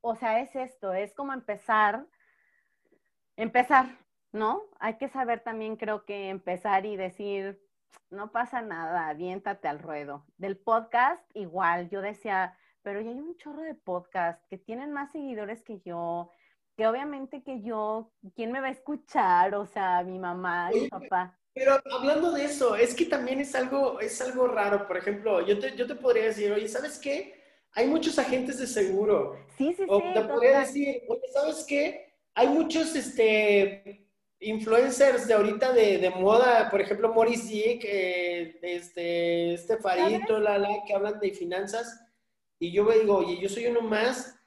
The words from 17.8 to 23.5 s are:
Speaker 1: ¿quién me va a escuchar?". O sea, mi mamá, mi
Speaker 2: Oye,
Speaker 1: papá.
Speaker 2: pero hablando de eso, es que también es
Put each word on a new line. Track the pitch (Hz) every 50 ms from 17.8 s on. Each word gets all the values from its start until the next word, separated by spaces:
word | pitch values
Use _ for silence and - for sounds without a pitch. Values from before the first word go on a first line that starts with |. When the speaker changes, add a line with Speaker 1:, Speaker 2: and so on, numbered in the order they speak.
| 214 214 214 220 220 226 _ _ - - _
Speaker 1:
¿quién | - 226 226
me | 247 269
va | 269 262
a |
escuchar?". | 262 - - - 294 - _ _ - 302 208 185 180 175 180 196 202
O | 202 208
sea, | 180 - 214 196 185 180 180 180
mi | 185 185 185
mamá, | 185 175 175 180 180 180 170 175 175 175 208
mi | 226 262
Speaker 2:
Oye, | 262
Speaker 1:
papá. | - 185 - - 190 180 180 180 _ _ _ _ _
Speaker 2:
pero | 262 262 269 277 269 - -
hablando | 233 254 247 277 302 311 330 349
de | 330 285 285
eso, | 294 - - 269 233 214
es | 208 233 240 -
que | - 339
también | - 294 269 247 247 262 269
es | 285 277